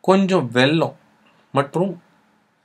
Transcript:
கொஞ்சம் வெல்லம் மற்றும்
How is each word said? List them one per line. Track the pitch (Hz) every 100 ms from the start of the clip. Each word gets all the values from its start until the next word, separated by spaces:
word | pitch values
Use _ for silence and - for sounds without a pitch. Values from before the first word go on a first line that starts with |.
| -
கொஞ்சம் | 190 190 185 123 123
வெல்லம் | 135 165 131 - _ _ _ _ _ 139
மற்றும் | 139 156 190 175 _ _ _ _ _ _